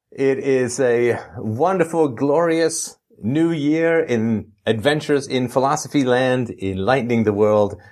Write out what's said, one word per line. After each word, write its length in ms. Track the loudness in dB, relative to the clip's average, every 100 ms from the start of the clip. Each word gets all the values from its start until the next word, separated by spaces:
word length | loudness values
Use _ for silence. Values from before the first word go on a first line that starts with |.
| _
It 300 | -2 -2 0
is 400 | 0 0 0 0
a 400 | 2 2 2 0 -6 -10
wonderful, 680 | -6 -2 0 0 0 0 0
glorious 920 | 0 0 2 2 2 0 -4 -10 -14 _ -10
new 300 | -4 0 0
year 520 | 0 0 0 2 0
in 480 | 0 0 0 -2 -6 _ -4
adventures 600 | 0 0 0 0 -2 -2
in 200 | -2 -2
philosophy 560 | 0 0 0 -2 0
land, 460 | 2 2 2 0 -2 -6
enlightening 640 | -6 -2 0 0 2 2
the 80 | 2
world, 480 | 2 4 4 2 -2 -18